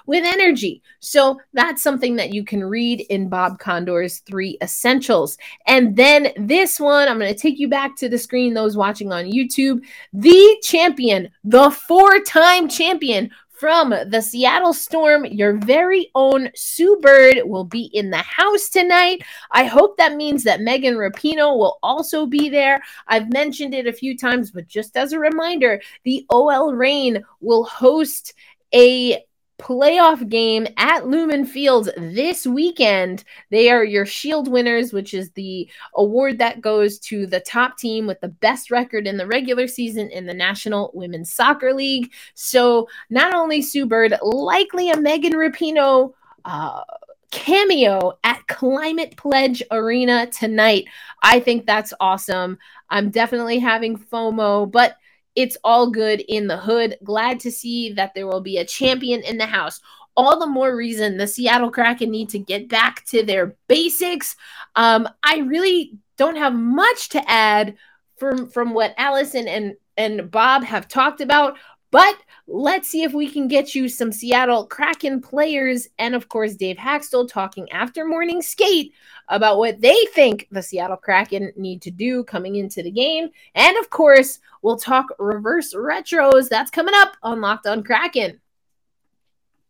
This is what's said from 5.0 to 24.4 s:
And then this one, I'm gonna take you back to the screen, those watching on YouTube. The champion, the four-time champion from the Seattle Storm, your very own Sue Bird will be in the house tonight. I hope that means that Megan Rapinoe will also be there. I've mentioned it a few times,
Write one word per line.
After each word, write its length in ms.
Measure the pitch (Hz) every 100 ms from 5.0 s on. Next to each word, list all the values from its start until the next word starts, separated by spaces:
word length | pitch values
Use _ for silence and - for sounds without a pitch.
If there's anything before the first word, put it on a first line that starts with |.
| 262 202 151 - - - -
And 320 | 262 240 196
then 320 | 269 294 285 -
this 420 | 208 330 381 -
one, 300 | 294 285 277
I'm 100 | 226
gonna 140 | 202
take 260 | 208 311 285
you 80 | 277
back 300 | 277 277 277
to 100 | 254
the 100 | 240
screen, 360 | - 247 247
those 240 | 226 220 208
watching 340 | 202 208 202
on 140 | 175 180
YouTube. 580 | 226 262 - 269 254 - - -
The 440 | 196 254 370 403 440
champion, 680 | - 330 349 285 247 196 175 _
the 280 | 202 240 285
four-time 960 | 277 - 349 392 392 403 320 339 359 320
champion 640 | - 339 349 277 208 240 - _
from 400 | - 311 330 294
the 320 | 196 180 220
Seattle 500 | 220 240 254 339 359
Storm, 540 | - - 320 311 294 269
your 280 | 208 202
very 580 | 208 208 285 359 381 339
own 340 | 269 269 269 254
Sue 420 | - - - 349 403
Bird 400 | 277 277 262 262
will 200 | 240 190
be 220 | 180 226 226
in 260 | 208 202
the 60 | 165
house 520 | 180 - 381 415 -
tonight. 540 | 381 359 359 359 359 - - -
I 140 | 240
hope 340 | 254 240 403 -
that 180 | 320 294
means 280 | 302 285
that 180 | 220 185
Megan 320 | 220 262 262
Rapinoe 640 | 233 202 - 302 311 294 262
will 220 | 196 -
also 460 | 208 277 320 311 302
be 220 | 285 294
there. 300 | 285 269 277 - - -
I've 260 | 226 220
mentioned 400 | 254 302 285 285
it 140 | 262 240
a 40 |
few 240 | 233 262 254
times, 360 | 254 247